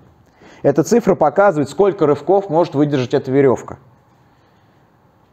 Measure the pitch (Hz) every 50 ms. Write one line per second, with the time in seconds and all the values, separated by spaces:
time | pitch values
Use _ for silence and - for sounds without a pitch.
0 | - _ _ _ _ _ _ _ - - - - - 143 139 165 151 - 220 233
1 | - 190 175 - 160 143 - 196 202 202 160 151 139 - - - 202 196 - -
2 | 160 143 143 - - 170 196 202 196 - 151 165 175 - - 135 151 147 143 135
3 | 123 - 151 139 - 131 131 143 135 131 113 - - - - - _ _ _ _
4 | _ _ _ _ _ _ _ _ _ _ _ _ _ _ _ _ _ _ _ _
5 | _ _ _ _ _ _